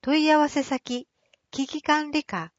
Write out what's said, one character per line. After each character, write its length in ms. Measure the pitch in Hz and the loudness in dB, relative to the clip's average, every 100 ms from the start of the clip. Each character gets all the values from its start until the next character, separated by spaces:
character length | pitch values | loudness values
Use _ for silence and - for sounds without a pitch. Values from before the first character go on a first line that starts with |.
問 200 | - 311 | 0 2
い 80 | 311 | 4
合 100 | 311 | 4
わ 100 | 294 | 4
せ 120 | 294 | 0
先、 460 | 269 262 - 247 - _ _ _ _ | -2 -4 -4 -8 -8 _ _ _ _
危 160 | - 269 | -6 -6
機 140 | 311 | -6
管 300 | - 302 302 | 0 0 0
理 140 | 294 - | -4 -4
課 260 | 185 165 | -8 -10